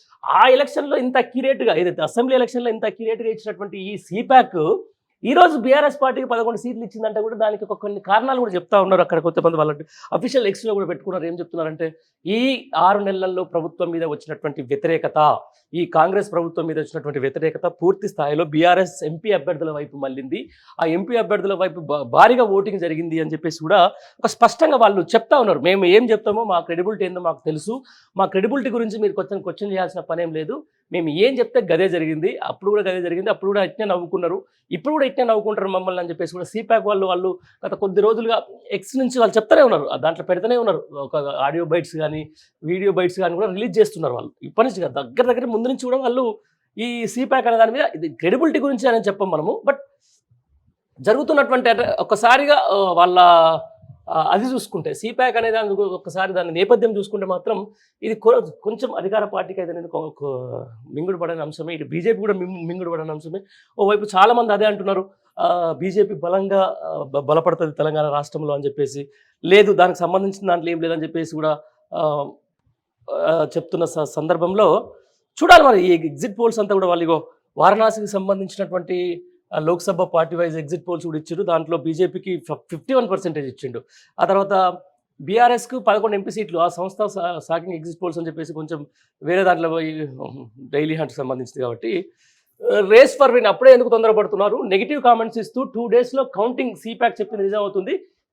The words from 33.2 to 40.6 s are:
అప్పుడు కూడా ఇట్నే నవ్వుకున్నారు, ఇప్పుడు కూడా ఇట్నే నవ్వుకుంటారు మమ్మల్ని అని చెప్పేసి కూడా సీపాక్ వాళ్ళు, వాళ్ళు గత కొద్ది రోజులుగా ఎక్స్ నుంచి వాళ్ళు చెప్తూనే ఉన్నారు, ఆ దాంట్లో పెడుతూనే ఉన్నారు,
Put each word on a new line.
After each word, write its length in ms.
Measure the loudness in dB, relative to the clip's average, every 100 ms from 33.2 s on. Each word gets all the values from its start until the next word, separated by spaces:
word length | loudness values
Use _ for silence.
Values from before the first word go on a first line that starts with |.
| -2
అప్పుడు 200 | -2 -2
కూడా 140 | 0
ఇట్నే 220 | -2 -2 -2
నవ్వుకున్నారు, 600 | -2 -2 -4 -2 -4 -10 _ -10
ఇప్పుడు 200 | -8 -2
కూడా 140 | 0 0
ఇట్నే 200 | 0 0
నవ్వుకుంటారు 420 | 2 0 -2 -2
మమ్మల్ని 320 | -2 -4 -4
అని 100 | -6
చెప్పేసి 240 | -6 -8
కూడా 120 | -8 -10
సీపాక్ 400 | -8 0 0 2
వాళ్ళు, 200 | 0 0
వాళ్ళు 340 | 0 -2 -6 _ _ -10
గత 80 |
కొద్ది 280 | -4 -2 2
రోజులుగా 420 | 2 2 0 -4 -4 -14 -10
ఎక్స్ 260 | -10 -6 -4
నుంచి 220 | -2 0
వాళ్ళు 160 | 0 2
చెప్తూనే 260 | 2 6
ఉన్నారు, 220 | 6 4
ఆ 140 | -2 -2
దాంట్లో 280 | -2 -2 -4
పెడుతూనే 320 | -2 0
ఉన్నారు, 300 | 0